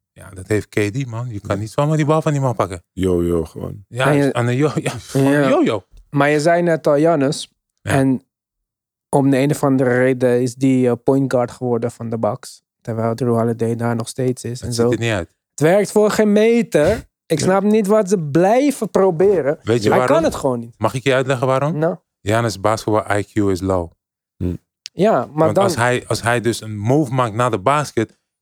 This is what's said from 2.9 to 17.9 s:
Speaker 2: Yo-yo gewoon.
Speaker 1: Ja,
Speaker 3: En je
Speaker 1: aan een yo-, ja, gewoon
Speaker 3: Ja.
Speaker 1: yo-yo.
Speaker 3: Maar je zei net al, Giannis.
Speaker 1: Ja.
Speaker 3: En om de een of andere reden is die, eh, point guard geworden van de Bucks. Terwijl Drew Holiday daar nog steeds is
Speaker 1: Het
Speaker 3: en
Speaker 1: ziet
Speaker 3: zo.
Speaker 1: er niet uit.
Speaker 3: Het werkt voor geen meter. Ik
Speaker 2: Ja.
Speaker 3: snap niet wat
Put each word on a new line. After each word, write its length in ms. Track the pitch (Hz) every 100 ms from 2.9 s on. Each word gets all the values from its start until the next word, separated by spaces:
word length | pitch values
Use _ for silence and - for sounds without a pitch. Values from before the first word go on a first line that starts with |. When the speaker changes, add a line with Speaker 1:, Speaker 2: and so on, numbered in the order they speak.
Speaker 2:
Yo-yo 520 | 95 92 87 85 85 78
gewoon. 400 | - 90 101 -
Speaker 1:
Ja, 180 | 117 139
Speaker 3:
En 100 | 143
je 180 | 139
Speaker 1:
aan 140 | 120 120
een 80 | 123
yo-, 160 | 147 160
ja, 160 | - 120
gewoon 320 | - 135 135
Speaker 3:
Ja. 180 | 143 135
Speaker 1:
yo-yo. 340 | 302 247 107 - - _
Speaker 3:
Maar 200 | 143 143
je 100 | 151
zei 220 | 160 170
net 260 | 175 156 160
al, 80 | 143
Giannis. 560 | 160 160 135 - - _ _ _
Speaker 1:
Ja. 100 | -
Speaker 3:
En 320 | 135 135 127 - _ _ _ _ _ _ _ _
om 200 | 143 139
de 80 | 131
een 140 | 143
of 120 | 147
andere 260 | 143 135 127 123
reden 440 | 127 127 127 120
is 140 | 127 123
die, 320 | 135 127 123
eh, 40 | 120
point 280 | - 135 131
guard 180 | 127 123
geworden 400 | - 127 117 117
van 180 | - 117
de 80 | 113
Bucks. 440 | 110 101 - - _ _
Terwijl 340 | - 113 113 113
Drew 220 | 123 117
Holiday 380 | 113 113 113 117
daar 200 | 117 117
nog 120 | 117
steeds 360 | - 127 123
is 80 | 117
Speaker 1:
Het 100 | 127
Speaker 3:
en 120 | 120
Speaker 1:
ziet 100 | 117 117
Speaker 3:
zo. 60 |
Speaker 1:
er 80 | 110
niet 120 | 117
uit. 180 | 104 82 _ _
Speaker 3:
Het 100 | -
werkt 320 | 151 202 196
voor 200 | 214 208
geen 200 | 202 214
meter. 760 | 208 226 233 233 160 156 226 - _ -
Ik 140 | 151
Speaker 2:
Ja. 60 | 135
Speaker 3:
snap 180 | 190
niet 240 | 208 220
wat 220 | 196